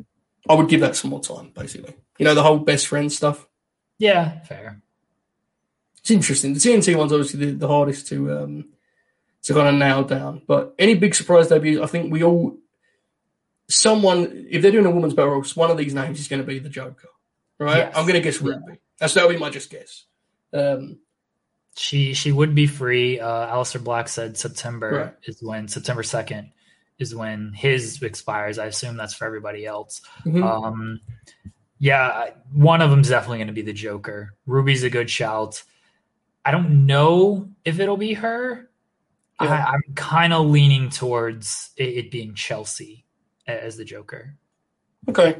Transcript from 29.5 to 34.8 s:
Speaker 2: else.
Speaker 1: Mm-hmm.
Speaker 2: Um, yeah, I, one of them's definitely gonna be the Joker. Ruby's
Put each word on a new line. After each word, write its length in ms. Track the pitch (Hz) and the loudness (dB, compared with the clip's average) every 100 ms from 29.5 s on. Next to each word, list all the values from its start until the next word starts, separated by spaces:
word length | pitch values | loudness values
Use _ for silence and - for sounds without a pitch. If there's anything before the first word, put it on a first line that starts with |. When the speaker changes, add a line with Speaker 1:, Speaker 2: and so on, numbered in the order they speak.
| 104 | -12
Speaker 2:
else. 380 | 107 104 107 - - - - | -10 -12 -12 -18 -20 -10 -4
Speaker 1:
Mm-hmm. 160 | 165 | 0
Speaker 2:
Um, 580 | 185 - - 110 110 - - - _ _ - _ _ _ | 0 -2 -4 -8 -10 -10 -16 -20 _ _ -20 _ _ _
yeah, 240 | 139 135 127 | 0 2 0
I, 260 | 110 117 - - | -2 -8 -12 -6
one 300 | 143 147 165 | 4 6 6
of 80 | 156 | 6
them's 200 | 139 135 | 6 6
definitely 280 | 127 113 117 | 2 0 -6
gonna 120 | 107 | -6
be 100 | 107 | -8
the 120 | 107 | -8
Joker. 600 | 101 107 104 104 104 104 - - | -8 -10 -10 -10 -14 -14 -16 -2
Ruby's 340 | 131 135 131 | 0 2 2